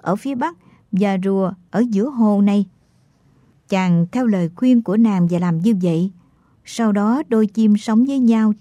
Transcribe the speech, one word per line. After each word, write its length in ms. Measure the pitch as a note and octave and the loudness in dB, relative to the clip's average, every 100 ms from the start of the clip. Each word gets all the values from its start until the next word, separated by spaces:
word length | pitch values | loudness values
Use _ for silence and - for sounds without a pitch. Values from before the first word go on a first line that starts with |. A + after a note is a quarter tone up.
ở 140 | - G#3 | -6 -6
phía 200 | C#4 C4 | -6 -6
bắc 220 | D#4 E4+ _ _ - | -6 -8 _ _ -6
và 260 | F#3 G3+ F#3+ | -2 -2 -2
rùa 280 | G3 G3 F#3 F#3+ _ | -2 -2 -2 -6 _
ở 120 | F#3+ B3 | -4 -2
giữa 200 | G3 C4 | 0 -2
hồ 320 | B3+ A3 G3+ | 0 0 2
này." 240 | G3+ G3+ G3 _ _ _ _ _ _ _ _ _ - | 2 0 -2 _ _ _ _ _ _ _ _ _ -6
Chàng 380 | F#3+ F#3 E3+ E3+ | -2 0 0 0
theo 140 | B3 A#3+ | -2 -2
lời 240 | G3 E3+ F3 | -2 -2 -2
khuyên 260 | B3+ A#3+ | 2 2
của 160 | A3+ G#3 | 2 0
nàng 300 | A3+ F#3+ F3 | 2 2 0
và 120 | F3 | 0
làm 180 | F3 D#3+ | -2 -2
như 160 | G#3 G3+ | 0 0
vậy. 300 | F3 E3 F#3+ - _ _ _ _ - | 0 -2 -4 -8 _ _ _ _ -14
Sau 260 | - A3 | -4 -2
đó 320 | G3+ G#3 C4 - | 0 0 -2 0
đôi 180 | A3 G#3+ | 0 0
chim 300 | - A3 G#3 | 2 2 2
sống 280 | - A3 C4 | 2 0 2
với 140 | C#4 | 2
nhau 340 | A#3 A3+ A3 G#3+ | 2 2 0 -2